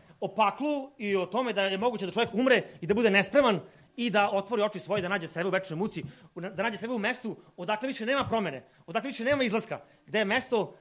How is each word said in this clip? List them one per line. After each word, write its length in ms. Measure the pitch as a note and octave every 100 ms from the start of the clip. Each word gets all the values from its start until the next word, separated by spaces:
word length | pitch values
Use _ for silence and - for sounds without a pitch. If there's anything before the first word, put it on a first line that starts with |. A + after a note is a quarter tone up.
| - -
o 80 | F#3+
paklu 580 | G#3+ G3+ - D4 C#4+ C4+ -
i 180 | G#3 G3
o 100 | F3+
tome 260 | G#3+ B3
da 100 | G3
je 160 | G3 F#3+
moguće 280 | A#3 A3 F#3+
da 60 |
čovjek 220 | A3 A#3
umre 280 | G3 C4 A3+ - -
i 60 | E3
da 80 |
bude 160 | G#3 A3+
nespreman?” 500 | G3+ F#3+ C#4+ B3+ E3 - - - -
I 140 | A#3+
da 200 | G3+ G3+
otvori 320 | G3+ G3 A#3
oči 160 | G#3 F#3
svoje, 240 | D3 G#3
da 60 | F3
nađe 200 | G3 D#3+
sebe 200 | E3 F#3
u 40 |
večnoj 260 | F#3 F#3+ D#3
muci, 260 | G#3+ E3 C#3+ - -
u, 60 | F3
da 220 | F#3 F3+
nađe 140 | A3 G#3
sebe 180 | A3+
u 40 | B3
mestu 380 | G#3 B3 A3 E3+ - -
odakle 320 | F3 G#3+ C4
više 180 | C4+ A3+
nema 180 | C#4 B3
promene, 380 | A3+ F3+ C3 - _ -
odakle 220 | G3+ B3
više 160 | A#3
nema 200 | A#3 C#4+
izlaska, 360 | B3 A3 - C3+ - _ -
gde 120 | G3+
je 60 |
mesto, 520 | G3 B3 - A#3 E3+ -